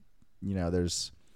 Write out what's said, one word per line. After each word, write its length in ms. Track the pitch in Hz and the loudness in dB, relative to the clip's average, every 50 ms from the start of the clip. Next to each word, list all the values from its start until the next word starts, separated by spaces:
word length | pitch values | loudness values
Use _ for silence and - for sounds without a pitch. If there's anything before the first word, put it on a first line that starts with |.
| - - - - - - - - | -20 -20 -20 -20 -20 -20 -18 -10
you 120 | - 101 98 | -6 -2 0
know, 160 | 95 87 85 | 0 2 2
there's 420 | 87 90 87 87 - - - - - - - - - | 2 2 2 2 0 -4 -6 -8 -10 -16 -20 -20 -20